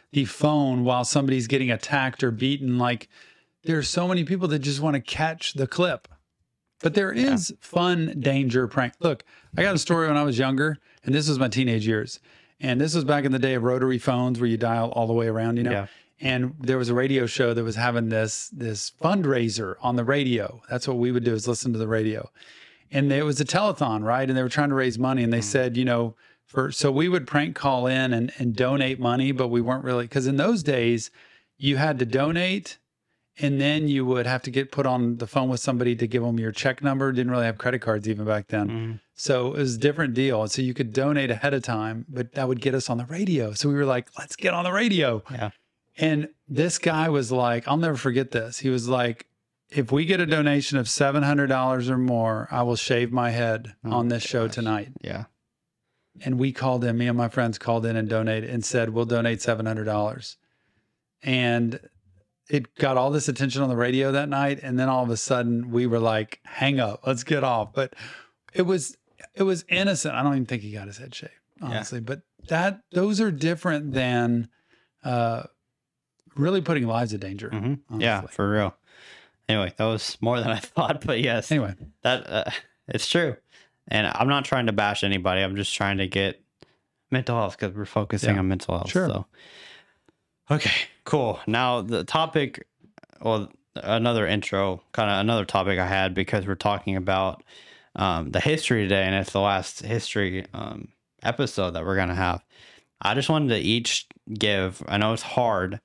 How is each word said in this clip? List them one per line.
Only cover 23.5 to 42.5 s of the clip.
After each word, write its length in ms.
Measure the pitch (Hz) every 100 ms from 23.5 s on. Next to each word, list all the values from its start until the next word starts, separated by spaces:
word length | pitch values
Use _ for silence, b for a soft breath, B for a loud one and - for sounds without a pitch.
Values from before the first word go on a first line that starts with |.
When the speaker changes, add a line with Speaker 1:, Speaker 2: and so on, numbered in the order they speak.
| 180 208 - 131 107
Speaker 1:
right? 240 | 107 127 131
And 80 | 131
they 60 |
were 80 | 127
trying 180 | 151 143
to 60 |
raise 240 | 135 127 113
money. 240 | 131 131
And 100 | 117
they 60 | 117
Speaker 2:
Mm. 60 |
Speaker 1:
said, 320 | 104 135 127 117
you 60 | 127
know, 300 | 117 117 - b b
for, 260 | b 135 139
so 200 | - 143
we 160 | 135 180
would 180 | 180 123
prank 300 | 147 160 -
call 300 | 143 127 127
in 260 | 131 131
and, 200 | 117 123 -
and 160 | 120
donate 460 | 110 127 139 131 123
money, 320 | 123 123 135
but 160 | 131 123
we 140 | 120
weren't 200 | 117 131
really, 220 | 127 123 117
'cause 180 | 139 127
in 100 | 139
those 260 | 185 226
days, 480 | 147 131 117 117 - b b b b -
you 220 | 139 135
had 200 | 156 131
to 40 |
donate, 720 | 120 131 151 170 185 196 - - _ _ _ _ _ -
and 200 | 143 139
then 300 | 143 151 147
you 160 | 139
would 220 | 127 127 120
have 160 | 127
to 80 | 131
get 200 | 131 131
put 140 | 147
on 320 | 135 127 120 120
the 100 | 113
phone 220 | 139 127
with 120 | 123
somebody 360 | - 123 120 117
to 100 | 117
give 160 | 120
'em 160 | 120 113
your 140 | 110
check 300 | - 139 127
number. 280 | 143 135 135
Didn't 180 | 127 127
really 140 | 123 113
have 100 | 101
credit 220 | 123 123
cards 280 | 113 107 107
even 200 | 104 107
back 220 | 107 -
then. 200 | 107 104
Speaker 2:
Mm. 320 | 113 113 110 _
Speaker 1:
So 400 | - - 127 123
it 40 | 147
was 180 | 131 113
a 20 |
different 340 | 143 147 143
deal. 300 | 120 135 110
And 80 | -
so 100 | -
you 140 | 127
could 180 | 123 117
donate 380 | 123 143 147 131
ahead 240 | 110 143
of 80 | 139
time, 420 | 123 110 110 113 120
but 220 | 123 120
that 140 | 139
would 140 | 131